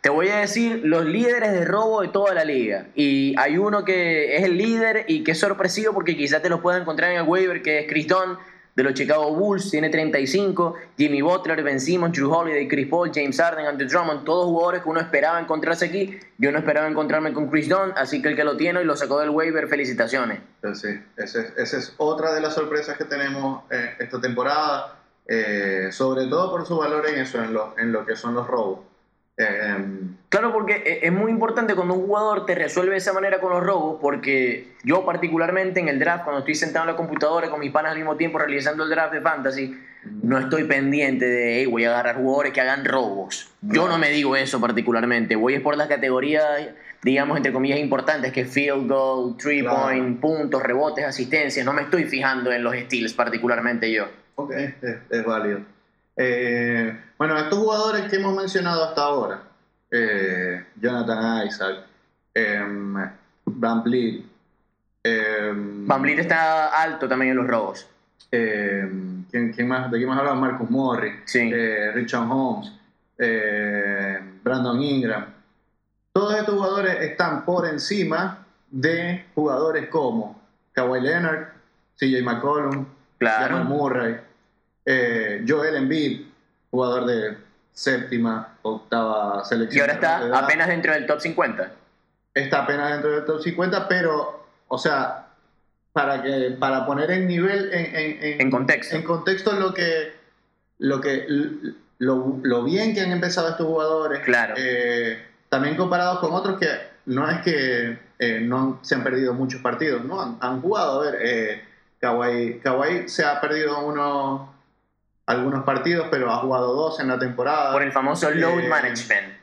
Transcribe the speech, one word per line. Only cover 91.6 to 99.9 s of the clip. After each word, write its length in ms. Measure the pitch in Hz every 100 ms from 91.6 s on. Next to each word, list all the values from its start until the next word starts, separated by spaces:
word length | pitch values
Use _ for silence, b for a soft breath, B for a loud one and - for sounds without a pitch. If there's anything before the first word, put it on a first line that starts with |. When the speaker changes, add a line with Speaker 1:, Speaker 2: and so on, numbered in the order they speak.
| - - _ _ _ _ _
Speaker 2:
Está 300 | - 139 143
apenas 300 | 139 143 147
dentro 180 | 147 147
del 140 | 151
top 180 | 147 156
cincuenta, 460 | 175 170 180 196 190
pero, 580 | 180 170 151 - - - _ _
o 100 | 131
sea, 480 | 156 143 127 - - _ _ _ _ _ _
para 300 | 156 139 135
que, 340 | 127 135 127 131
para 280 | 135 131 135
poner 240 | 139 156
en 160 | 185 185
nivel, 460 | 175 185 202 190
en, 120 | 180 165 160
en, 260 | 156 151
en, 180 | 151 147
Speaker 1:
En 80 | 131
contexto. 440 | 127 135 151 - 160
Speaker 2:
en 60 |
contexto 500 | 156 165 185 190 214
lo 200 | 196 190
que... 380 | 185 170